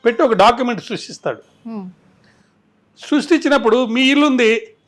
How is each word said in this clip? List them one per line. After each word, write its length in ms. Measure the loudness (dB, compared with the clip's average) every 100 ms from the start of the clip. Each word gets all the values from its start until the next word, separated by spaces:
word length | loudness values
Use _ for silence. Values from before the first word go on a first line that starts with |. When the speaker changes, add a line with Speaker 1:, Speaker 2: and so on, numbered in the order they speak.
Speaker 1:
పెట్టి 180 | -2 0
ఒక 100 | 0
డాక్యుమెంట్ 520 | 4 4 4 -4 -6
సృష్టిస్తాడు. 580 | -8 -12 -12 -10 -10 -10 _ _ -16
Speaker 2:
మ్మ్. 240 | -14 -14 -20 _ _ _ _ _ _ _ _ _ _
Speaker 1:
సృష్టించినప్పుడు 880 | -4 -2 0 0 2 0 2 0 0
మీ 160 | 0
ఇల్లు 240 | 2 2 2
ఉంది 500 | 2 2 0 -6 _